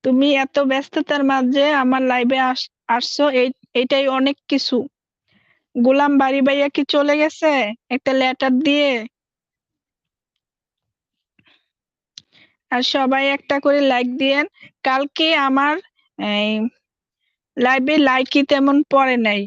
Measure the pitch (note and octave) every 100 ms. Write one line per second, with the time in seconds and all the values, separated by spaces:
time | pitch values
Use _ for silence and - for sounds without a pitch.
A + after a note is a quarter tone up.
0 | B3+ B3+ C#4+ C#4 C4 - C4+ C4 C#4 D#4+
1 | - D4 C4+ C4+ B3+ C#4 C#4+ C#4+ B3+ C4
2 | C4 B3 B3 C4 B3+ B3+ - _ - A#3+
3 | A#3 - D4 C4 B3+ - _ B3 B3+ C#4
4 | C#4 C4 C4+ C#4+ - C#4 - B3 C#4 _
5 | _ _ _ _ _ _ _ - A#3+ C4+
6 | C#4+ C#4 C4+ C#4 C4+ C#4 C#4+ - C#4+ D4
7 | C#4+ D4 D#4 - D#4 C#4 G#3 A3+ _ B3+
8 | - C4 B3+ B3+ C4 B3+ D4 C#4+ C#4+ B3
9 | A3 _ _ _ _ _ _ _ _ _
10 | _ _ _ _ _ _ _ _ _ _
11 | _ _ _ _ _ _ _ _ _ _
12 | _ - _ _ _ _ _ B3 B3+ C#4+
13 | C4 C4+ C#4 C#4 - C#4+ C#4+ C#4+ C#4 B3
14 | B3 B3+ C4+ C#4 E4 _ - _ C4+ C4
15 | C#4+ - D#4+ D#4+ C4+ C4+ C#4+ D#4+ - _
16 | _ - G#3 G#3 G#3+ G#3+ A3+ _ _ _
17 | _ _ _ _ _ - B3 C4+ C4 D#4
18 | C#4 C4 C4 C#4+ C#4 C#4 C#4 C#4+ D4+ C4+
19 | C4 B3 A3 G3+